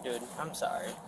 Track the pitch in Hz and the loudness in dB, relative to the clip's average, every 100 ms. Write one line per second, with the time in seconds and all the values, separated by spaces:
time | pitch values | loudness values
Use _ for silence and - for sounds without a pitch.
0 | 131 120 120 - 156 - - - - 117 | 0 0 -2 -2 -2 2 2 4 0 -4